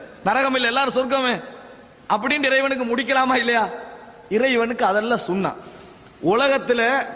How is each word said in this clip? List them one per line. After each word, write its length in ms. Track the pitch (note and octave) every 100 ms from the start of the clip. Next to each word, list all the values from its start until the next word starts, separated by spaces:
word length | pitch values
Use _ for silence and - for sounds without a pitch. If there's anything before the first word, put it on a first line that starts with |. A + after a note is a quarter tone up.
| - -
நரகம் 300 | F#3+ A#3+ C4+
இல்ல, 120 | C4 A#3+
எல்லாரும் 280 | A#3+ C4+
சொர்க்கமே 480 | B3 B3+ C4+ B3+ G#3 - - - - - - - G#3
அப்படின்ட்டு 280 | B3+ D4
இறைவனுக்கு 520 | C4+ C4+ C4+ C4 A#3 A#3+
முடிக்கலாமா 380 | B3+ C4+ C4
இல்லையா? 340 | B3+ A#3 A#3 G3 - - - - - -
இறைவனுக்கு 560 | G#3+ C4 A#3+ A#3 A#3+
அதெல்லாம் 340 | G#3+ G3+ A3+ A3+ -
சுன்னா. 260 | F#3+ E3 - - - - - - - D#3
உலகத்துல 800 | A3 C#4 C4+ - A#3+ A#3 C4+ -